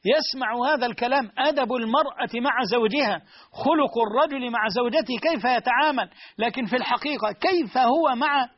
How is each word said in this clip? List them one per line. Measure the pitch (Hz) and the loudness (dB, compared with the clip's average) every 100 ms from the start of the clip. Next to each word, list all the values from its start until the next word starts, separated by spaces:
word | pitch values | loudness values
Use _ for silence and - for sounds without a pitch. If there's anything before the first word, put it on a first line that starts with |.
| 185 | 2
يسمع | 302 269 262 233 240 254 | 2 0 -6 -4 -2 0
هذا | 302 240 | 0 -2
الكلام، | - 240 277 220 - | -2 0 0 0 -2
أدب | 277 285 247 | 0 0 0
المرأة | 254 226 262 294 - 240 233 | -2 0 0 0 -4 -6 -2
مع | 262 240 226 | 0 0 0
زوجها، | 247 220 269 240 175 _ - - | 2 2 2 0 -2 _ -20 -20
خلق | - - 320 277 233 220 | -4 2 2 2 0 0
الرجل | 226 311 277 247 | 2 0 0 -4
مع | 233 214 | -2 -2
زوجته، | 196 247 285 262 233 | 0 0 0 -2 -2
كيف | 320 311 240 | -2 0 0
يتعامل، | 247 254 240 302 262 190 - - - | 0 0 2 2 0 -4 -10 -20 -4
لكن | 226 254 220 | -4 -2 -2
في | 247 | -2
الحقيقة | 214 240 294 269 214 | -2 -2 -2 -4 -4
كيف | - 370 359 226 254 | -2 0 0 0 2
هو | 240 294 302 240 | 4 4 2 2
مع | 294 285 247 | 0 0 -2